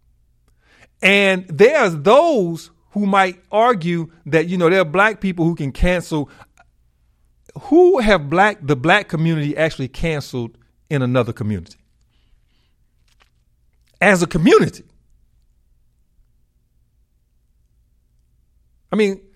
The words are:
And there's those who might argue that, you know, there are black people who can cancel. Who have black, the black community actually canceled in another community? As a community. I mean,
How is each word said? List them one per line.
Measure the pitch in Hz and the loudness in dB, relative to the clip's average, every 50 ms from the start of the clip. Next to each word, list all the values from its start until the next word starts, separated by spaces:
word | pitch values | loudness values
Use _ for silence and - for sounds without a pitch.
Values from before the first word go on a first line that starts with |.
| _ _ _ _ _ _ _ _ _ _ _ _ _ _ _ _ - _ _ _ | _ _ _ _ _ _ _ _ _ _ _ _ _ _ _ _ -20 _ _ _
And | 202 190 202 202 202 190 190 185 185 185 | 0 2 2 2 2 0 0 -2 -6 -8
there's | 156 139 202 262 320 294 240 185 165 | 2 4 4 4 6 2 0 0 -2
those | 147 139 190 240 285 339 339 294 220 180 170 165 156 - - _ _ _ _ | -2 2 4 4 6 4 4 0 0 -2 -4 -6 -10 -14 -20 _ _ _ _
who | - 202 208 | -8 -4 -4
might | 196 202 196 190 185 185 - _ _ | 0 2 2 0 0 -4 -10 _ _
argue | 208 214 233 254 247 175 156 175 175 170 160 - _ _ _ | -2 0 2 2 0 -2 -4 -4 -4 -4 -6 -10 _ _ _
that, | 143 147 160 165 | -2 -2 -2 0
you | 175 190 | -2 -2
know, | 180 170 160 | 0 0 2
there | 190 190 | 2 2
are | 180 | 0
black | 151 147 190 202 220 208 - | 0 0 0 0 0 0 -4
people | - 190 175 175 160 | -6 -6 -2 -2 -2
who | 170 170 | -2 -2
can | 165 147 135 - | -4 -8 -8 -4
cancel. | - 175 180 180 175 170 - 165 151 135 - - - - _ _ _ _ _ _ _ _ _ _ _ _ _ _ _ _ _ _ _ _ - _ - - | -2 -2 0 0 -2 -4 -6 -6 -6 -6 -8 -14 -20 -20 _ _ _ _ _ _ _ _ _ _ _ _ _ _ _ _ _ _ _ _ -20 _ -18 -4
Who | - 285 349 359 349 392 269 | 2 4 4 6 4 4 2
have | 214 214 202 170 143 139 | 2 2 2 0 0 -2
black, | 160 180 202 214 202 - | 0 2 2 0 0 -4
the | 143 135 147 | -4 -2 -2
black | 127 127 165 190 208 196 - | 0 2 0 0 0 0 -4
community | 170 156 160 165 165 156 143 147 147 | -6 -4 -2 -2 -2 -2 -4 -4 -2
actually | 151 160 156 - - 135 127 | -2 -4 -4 -4 -8 -10 -10
canceled | - - 170 165 156 143 - - - 123 117 113 - _ _ _ _ _ _ _ | -8 -8 -6 -6 -6 -8 -10 -10 -10 -10 -10 -10 -14 _ _ _ _ _ _ _
in | 156 139 | -4 -4
another | 127 123 127 127 113 120 117 | -2 0 0 -2 -2 -2 -6
community? | - 107 107 104 87 - - - _ _ _ _ _ _ _ _ _ _ _ _ _ _ _ _ _ _ _ _ _ _ _ _ _ _ _ _ _ _ _ _ _ _ _ _ _ _ _ _ _ _ _ _ _ | -8 -6 -6 -6 -6 -10 -14 -20 _ _ _ _ _ _ _ _ _ _ _ _ _ _ _ _ _ _ _ _ _ _ _ _ _ _ _ _ _ _ _ _ _ _ _ _ _ _ _ _ _ _ _ _ _
As | 170 208 196 170 175 | 2 2 2 2 0
a | |
community. | - - 165 160 262 403 415 175 - - - - _ _ _ _ _ _ _ _ _ _ _ _ _ _ _ _ _ _ _ _ _ _ _ _ _ _ _ _ _ _ _ _ _ _ _ _ _ _ _ _ _ _ _ _ _ _ _ _ _ _ _ _ _ _ _ _ _ _ _ _ _ _ _ _ _ _ _ _ _ _ _ _ _ _ _ _ _ _ _ _ _ | -2 -2 0 2 4 4 4 4 0 -4 -12 -20 _ _ _ _ _ _ _ _ _ _ _ _ _ _ _ _ _ _ _ _ _ _ _ _ _ _ _ _ _ _ _ _ _ _ _ _ _ _ _ _ _ _ _ _ _ _ _ _ _ _ _ _ _ _ _ _ _ _ _ _ _ _ _ _ _ _ _ _ _ _ _ _ _ _ _ _ _ _ _ _ _
I | 180 | -2
mean, | 214 214 196 196 - - _ _ | 0 0 0 -2 -6 -14 _ _